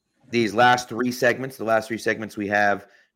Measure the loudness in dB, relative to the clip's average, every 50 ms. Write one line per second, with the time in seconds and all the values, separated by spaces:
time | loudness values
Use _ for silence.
0 | _ _ _ _ _ -4 -2 0 0 0 2 4 4 4 4 2 0 -6 -6 -4
1 | -4 -4 -2 0 0 0 0 0 -6 -10 -10 -8 -2 0 0 0 0 -2 -8 -6
2 | -4 -4 -4 -4 -6 -10 -8 -6 -4 0 2 2 2 2 0 -2 -6 _ _ _
3 | _ _ _